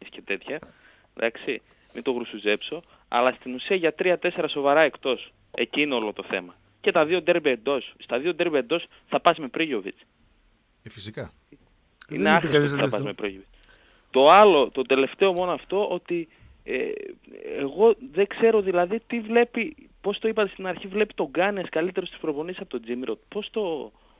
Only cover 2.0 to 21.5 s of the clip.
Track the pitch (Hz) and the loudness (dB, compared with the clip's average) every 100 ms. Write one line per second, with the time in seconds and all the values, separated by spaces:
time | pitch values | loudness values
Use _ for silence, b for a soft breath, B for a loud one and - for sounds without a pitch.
2 | 127 120 117 107 104 104 - 156 b b | -4 -4 -6 -4 -2 -2 -4 -12 b b
3 | b 120 127 117 131 127 - 190 165 - | b 0 0 0 -8 -10 -4 0 0 0
4 | 185 170 180 185 156 147 139 147 151 - | 0 0 -2 -4 -4 -2 2 4 2 0
5 | 135 117 - _ _ - 120 143 147 123 | -4 -4 -6 _ _ -6 -4 -2 -2 -2
6 | 107 101 92 95 90 - _ _ - 175 | -2 -6 -6 -8 -8 -18 _ _ 0 2
7 | 151 180 160 170 147 120 117 139 - - | 2 0 0 2 0 0 -2 -4 -6 -16
8 | - 120 165 175 175 151 117 165 - b | -6 -4 -2 -2 0 0 -2 -4 -6 b
9 | _ - 175 160 135 - 160 117 92 - | _ 0 2 0 -4 -4 -4 -4 -6 -12
10 | _ _ _ _ _ _ _ _ 110 - | _ _ _ _ _ _ _ _ -20 -14
11 | 101 127 110 - _ - _ _ _ _ | -14 -12 -14 -18 _ -20 _ _ _ _
12 | - - 156 156 165 147 143 143 107 104 | -10 0 4 4 4 2 2 0 0 -2
13 | 104 95 104 95 - b b b b b | -4 -6 -8 -10 -18 b b b b b
14 | b 131 143 190 214 156 120 135 127 135 | b 6 10 10 10 8 4 -2 2 2
15 | 135 - 196 175 180 170 - 190 208 175 | 2 2 0 2 -2 -4 -4 -4 -2 -4
16 | - 175 165 b b b - 127 - - | -6 -6 -6 b b b -8 -6 -4 -8
17 | - - - 50 55 90 139 151 226 - | -12 -18 -20 -18 -12 -8 -6 4 4 4
18 | - 175 202 - 226 220 190 175 175 220 | -2 -2 -2 2 4 4 2 0 0 -2
19 | - 233 214 233 240 240 190 - - _ | -4 -6 0 2 2 -2 -6 -10 -20 _
20 | 190 202 220 214 196 - 185 165 196 202 | -6 -2 -2 0 -2 -4 -8 -8 -6 -2
21 | 208 - 156 160 196 | -2 -2 -4 0 0